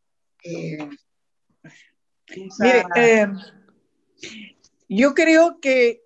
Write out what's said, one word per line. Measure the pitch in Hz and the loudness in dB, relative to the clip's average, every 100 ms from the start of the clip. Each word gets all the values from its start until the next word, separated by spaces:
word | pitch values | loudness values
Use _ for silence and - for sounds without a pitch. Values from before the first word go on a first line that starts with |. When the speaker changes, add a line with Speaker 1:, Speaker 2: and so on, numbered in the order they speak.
| _ _ _ _ | _ _ _ _
Speaker 1:
Eh, | 170 170 160 151 147 143 _ _ _ _ _ _ 151 _ _ _ _ _ _ 185 | -16 -12 -12 -12 -16 -20 _ _ _ _ _ _ -20 _ _ _ _ _ _ -20
vamos | 190 - | -14 -2
a | |
Speaker 2:
Mire, | 233 247 180 240 | 2 2 0 0
eh, | 233 226 202 196 - _ _ _ _ _ _ _ - - - _ _ _ - | 2 2 0 -6 -16 _ _ _ _ _ _ _ -20 -20 -20 _ _ _ -8
yo | 190 285 | 0 0
creo | 285 320 320 339 330 | 2 2 4 2 0
que | 277 262 240 233 | -2 0 0 -2